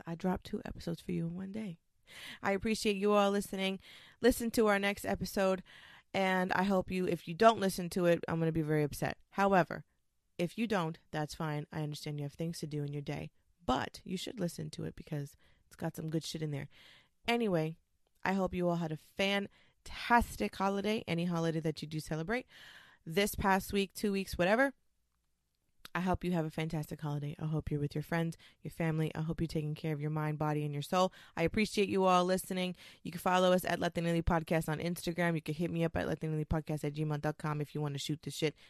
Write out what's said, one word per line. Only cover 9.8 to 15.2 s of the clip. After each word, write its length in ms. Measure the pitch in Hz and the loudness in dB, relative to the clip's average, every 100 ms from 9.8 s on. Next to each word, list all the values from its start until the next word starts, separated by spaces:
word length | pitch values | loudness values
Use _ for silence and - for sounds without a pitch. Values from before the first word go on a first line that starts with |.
| - _ _ _ _ - | -12 _ _ _ _ -4
if 200 | 175 - | -4 -2
you 80 | 226 | -2
don't, 320 | 202 160 165 - | 0 -2 -6 -8
that's 240 | 156 151 - | -6 -4 -4
fine. 320 | 160 147 147 | -4 -4 -6
I 100 | 160 | -6
understand 360 | 151 147 151 147 | -6 -6 -8 -6
you 60 | |
have 100 | 143 | -8
things 260 | - 165 170 | -6 -6 -6
to 80 | 156 | -6
do 140 | 147 | -6
in 100 | 143 | -6
your 80 | 147 | -6
day. 280 | 143 147 156 _ _ _ - | -8 -8 -10 _ _ _ -2
But 340 | 262 - - - | -2 -2 -8 -8
you 100 | 185 | -8
should 240 | - 226 | -8 -6
listen 300 | 175 - 156 | -6 -6 -10
to 140 | - 160 | -8 -10
it 100 | - | -10
because 400 | - 147 | -8 -8